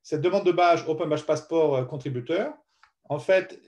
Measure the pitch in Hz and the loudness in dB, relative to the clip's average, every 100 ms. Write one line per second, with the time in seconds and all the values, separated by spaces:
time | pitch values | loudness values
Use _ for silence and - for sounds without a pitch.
0 | - 151 175 196 180 175 175 165 156 156 | -8 -2 0 2 2 4 4 4 0 -4
1 | 160 147 - 151 - 165 151 131 127 143 | -2 -2 -2 -2 -2 0 2 0 -2 -6
2 | 143 127 123 170 277 302 _ _ _ _ | -8 -8 -4 -4 -4 -8 _ _ _ _
3 | - 143 - 190 180 - | -8 -6 2 2 0 -12